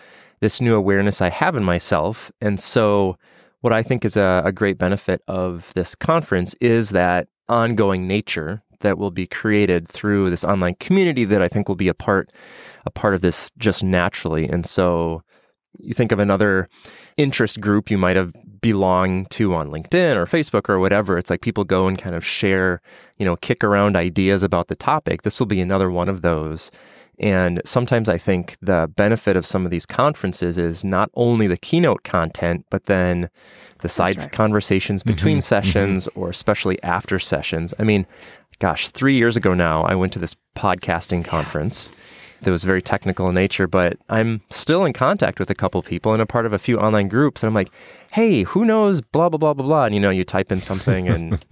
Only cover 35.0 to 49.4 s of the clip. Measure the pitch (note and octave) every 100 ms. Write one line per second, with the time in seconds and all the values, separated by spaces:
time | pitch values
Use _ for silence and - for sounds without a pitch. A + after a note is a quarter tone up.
35 | A#2 D#2+ F#2+ G2+ - G#2+ G2 G2 G2 F#2+
36 | - - F2+ F2+ - G#2 G2 F#2 F2+ F2+
37 | - F#2+ - C#2+ - D#2+ E2+ - A2 G#2
38 | F#2 - - - _ - F#2 D2+ - -
39 | C3+ C3+ A#2 A2+ G2 F2+ E2+ D#2 - F#2
40 | F#2 F#2 E2+ - _ - G#2 F2+ - E2+
41 | - F2+ E2 E2 D2+ D#2 D2+ - - -
42 | - - - - - F2 F2+ F#2 - G2
43 | F#2+ F#2 F#2 F2+ G2 - F#2 F#2 F2 -
44 | - A2 A2+ A2+ - - - E3 F3+ -
45 | B2+ G3+ G#2+ F2+ G2 G2 F#2+ F#2+ - F2
46 | A2 A2 A2 A#2+ A2+ G2+ - A#2+ G#2+ G#2+
47 | G2 A2 D3 - A2+ A2 F#2 - - -
48 | - - A3+ D#3 F2+ F#3+ A3+ A3 G#3 F#3
49 | - D3+ E3+ D#3